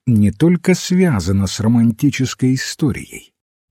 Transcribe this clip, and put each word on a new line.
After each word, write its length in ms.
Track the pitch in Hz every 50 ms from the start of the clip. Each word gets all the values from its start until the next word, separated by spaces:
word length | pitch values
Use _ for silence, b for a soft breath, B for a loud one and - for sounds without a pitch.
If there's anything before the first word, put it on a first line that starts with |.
| -
не 260 | - 117 104 104 101
только 420 | 95 - 156 170 180 170 - - 185
связана 720 | - - - 180 180 190 170 135 98 80 92 98 98 98
с 140 | 92 - -
романтической 920 | 101 110 120 120 113 117 110 - 147 139 - - 131 120 - - 131 127 131
историей, 800 | 127 - - - - 160 131 - - - - - - - _ _ _ _ _ _ _ _ _